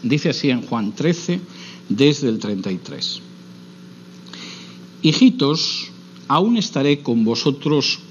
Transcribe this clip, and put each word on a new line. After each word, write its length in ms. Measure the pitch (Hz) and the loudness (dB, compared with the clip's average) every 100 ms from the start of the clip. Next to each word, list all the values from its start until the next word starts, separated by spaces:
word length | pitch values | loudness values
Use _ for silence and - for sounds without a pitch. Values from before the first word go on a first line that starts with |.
Dice 260 | 120 147 165 | 2 2 2
así 220 | 139 143 | 0 2
en 100 | 123 | 0
Juan 320 | - 117 104 | 0 -4 -4
trece, 460 | 107 147 175 - 180 - - - - - | -2 0 0 0 -4 -4 -16 -18 -18 -6
desde 400 | 104 139 143 131 | 4 4 4 0
el 80 | 110 | -2
treinta 340 | 104 101 92 | -2 -4 -4
y 60 | 90 | -6
tres: 420 | - 71 - - - - - - - - - - - - - - - - - - - - | -8 -8 -8 -8 -14 -20 -20 -20 -20 -20 -20 -20 -20 -20 -18 -16 -16 -16 -18 -20 -20 -2
"Hijitos, 880 | 156 156 262 - 139 156 - - - - - - - | 0 6 6 6 2 2 -2 -6 -10 -16 -20 -20 0
aún 300 | 147 196 233 | 2 4 2
estaré 440 | - 143 139 143 | 0 0 2 2
con 240 | 143 117 110 | 0 2 2
vosotros 720 | 113 - - 156 147 135 - - | 2 0 0 0 0 0 -4 -8